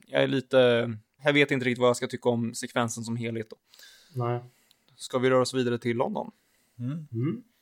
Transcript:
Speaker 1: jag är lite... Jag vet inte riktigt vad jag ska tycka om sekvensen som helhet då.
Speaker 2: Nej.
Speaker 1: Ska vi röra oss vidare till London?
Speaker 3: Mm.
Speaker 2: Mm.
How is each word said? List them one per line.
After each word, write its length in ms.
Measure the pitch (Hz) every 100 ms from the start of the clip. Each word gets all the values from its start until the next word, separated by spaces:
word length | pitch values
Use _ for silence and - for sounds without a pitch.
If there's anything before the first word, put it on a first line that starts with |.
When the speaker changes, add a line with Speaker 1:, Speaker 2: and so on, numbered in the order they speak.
| -
Speaker 1:
jag 160 | 139
är 40 | 135
lite... 640 | 135 - 131 123 117 117 110 _ _
Jag 80 | 147
vet 180 | 143 139
inte 160 | 135 123
riktigt 140 | 123
vad 80 | 123
jag 80 | 120
ska 100 | 123
tycka 220 | 123 123
om 260 | 117 113
sekvensen 500 | 117 127 127 117 117
som 120 | 113 117
helhet 340 | 117 117 107
då. 60 | - _ _ - - _ 127
Speaker 2:
Nej. 160 | 120 120 - _ _ _ _ -
Speaker 1:
Ska 220 | - 131
vi 120 | 127
röra 120 | 131
oss 120 | 123
vidare 240 | 131 120 120
till 180 | 120 117
London? 340 | 196 208 - - _ _ _ -
Speaker 3:
Mm. 140 | 123 165 147
Speaker 2:
Mm. 300 | 113 143 233 - _